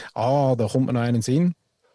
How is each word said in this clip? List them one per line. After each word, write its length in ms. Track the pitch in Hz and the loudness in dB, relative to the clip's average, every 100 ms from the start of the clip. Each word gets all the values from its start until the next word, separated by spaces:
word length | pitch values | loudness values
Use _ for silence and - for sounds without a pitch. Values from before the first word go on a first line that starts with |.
| - | -12
Ah, 420 | - 120 143 135 120 | -4 0 2 2 0
da 120 | 107 | 0
kommt 160 | 131 127 | 0 0
mir 60 | |
noch 80 | 123 | 0
einen 220 | 120 120 | 0 0
Sinn. 320 | 117 143 180 - _ _ _ | 0 0 0 -2 _ _ _